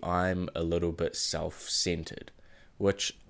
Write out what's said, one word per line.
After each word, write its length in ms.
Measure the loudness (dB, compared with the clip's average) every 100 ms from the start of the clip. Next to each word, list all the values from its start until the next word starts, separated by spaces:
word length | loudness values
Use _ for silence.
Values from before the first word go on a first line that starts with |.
I'm 440 | 2 2 4 2 0
a 80 | 0
little 300 | 2 2 2
bit 240 | 0 -2 -2
self-centered, 1160 | -2 -2 -4 -6 -4 0 0 0 -4 -10 -14 -18 -20 -20 -16 0
which 400 | 2 2 -2 -6